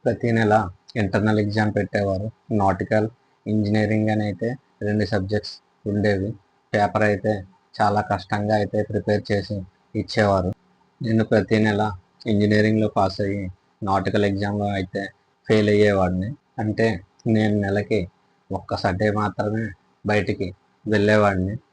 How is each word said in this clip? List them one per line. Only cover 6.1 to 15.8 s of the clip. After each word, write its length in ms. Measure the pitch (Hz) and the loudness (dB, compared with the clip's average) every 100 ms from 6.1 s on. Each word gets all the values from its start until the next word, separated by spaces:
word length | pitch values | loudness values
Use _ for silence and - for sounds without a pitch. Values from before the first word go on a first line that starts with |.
| 98 101 117 _ _ _ | 0 -2 -8 _ _ _
పేపర్ 300 | 104 101 107 | 0 0 2
అయితే 300 | 107 101 110 104 92 _ _ - | 2 2 0 -2 -6 _ _ -2
చాలా 260 | 104 104 | 0 0
కష్టంగా 540 | 104 98 - 104 104 107 | -2 -4 -4 -4 0 0
అయితే 240 | 101 107 | 0 -2
ప్రిపేర్ 400 | 104 104 107 104 | -2 -4 0 -2
చేసి 340 | - 101 92 101 92 _ _ 107 | 0 -4 -2 -8 -10 _ _ -8
ఇచ్చేవారు. 560 | 98 - 104 95 90 - _ _ _ _ | -4 0 2 2 0 -6 _ _ _ _
నేను 220 | 113 110 | 0 0
ప్రతి 340 | 110 110 101 110 | 2 2 2 2
నెల 240 | 110 104 107 95 _ _ 120 | 2 2 -2 -6 _ _ -2
ఇంజనీరింగ్లో 640 | 104 104 104 107 110 107 | 0 4 4 4 2 0
పాస్ 300 | - 98 - | 0 0 -2
అయ్యి 220 | 98 101 92 - _ _ | -4 -4 -8 -12 _ _
నాటికల్ 440 | 101 98 92 104 101 | -2 -2 0 0 0
ఎగ్జామ్లో 420 | 98 101 104 104 | 0 -2 -2 -2
అయితే 320 | 98 92 98 98 _ _ _ - | -2 -4 -6 -8 _ _ _ 0
ఫెయిల్ 220 | 110 104 | 2 4
అయ్యేవాడిని. 600 | 104 | 4